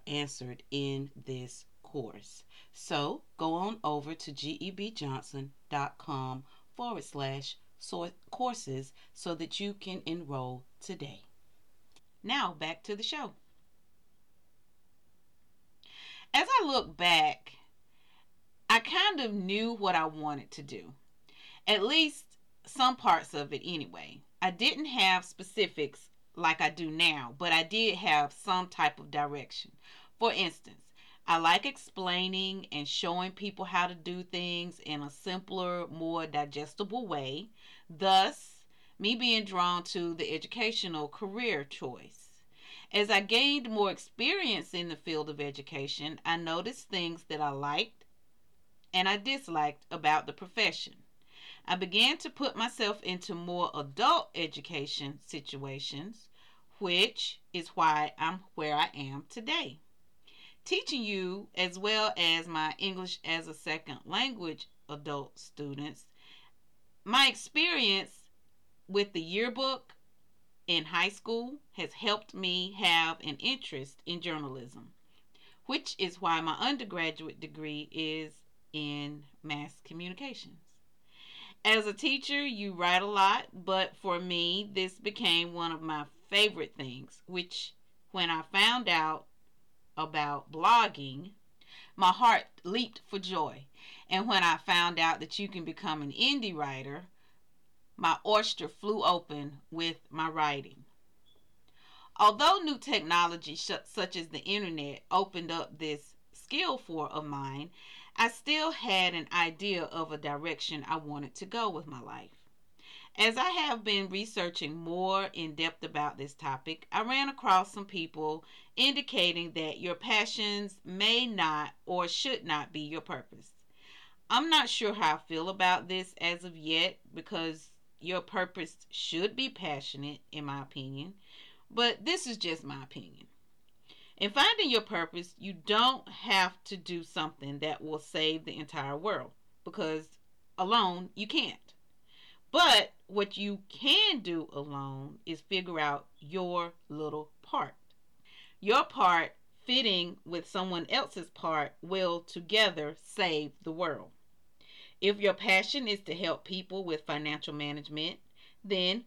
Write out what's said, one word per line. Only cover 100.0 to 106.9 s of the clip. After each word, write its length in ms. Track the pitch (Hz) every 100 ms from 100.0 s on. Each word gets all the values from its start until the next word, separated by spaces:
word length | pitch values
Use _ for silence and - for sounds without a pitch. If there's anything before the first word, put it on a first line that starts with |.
| -
my 180 | 156 160
writing. 560 | 160 151 139 127 - - - - - - - - - - - - - - -
Although 440 | 214 214 311 392
new 160 | 311 262
technology 800 | 277 214 156 170 170 170 151 151
sh-, 160 | - 180
such 300 | - - 180
as 140 | 180 165
the 160 | 156
internet 580 | - 202 185 156 143 - -
opened 400 | 185 190 175 165
up 280 | 165 - -
this 360 | 156 147 - - -
skill 460 | - - 285 359 262
for 300 | -